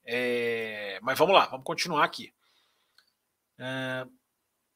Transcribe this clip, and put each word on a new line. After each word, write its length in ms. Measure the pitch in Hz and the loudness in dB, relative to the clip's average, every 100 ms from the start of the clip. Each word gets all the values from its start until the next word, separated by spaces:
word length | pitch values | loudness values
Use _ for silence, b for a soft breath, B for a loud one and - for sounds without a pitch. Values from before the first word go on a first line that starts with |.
| - | -6
é... 920 | 123 123 120 117 113 110 107 - - | -2 0 0 0 -2 -4 -8 -8 -6
mas 160 | 113 165 | -4 2
vamos 160 | 165 | 6
lá, 140 | 185 - | 6 4
vamos 180 | 131 - | -2 -6
continuar 380 | 165 175 151 | -4 0 2
aqui. 280 | 165 - 110 _ _ _ _ _ _ _ _ _ _ _ _ - | 2 0 -14 _ _ _ _ _ _ _ _ _ _ _ _ -12
É, 480 | 127 131 131 131 127 _ _ _ _ _ _ | -8 -6 -6 -6 -10 _ _ _ _ _ _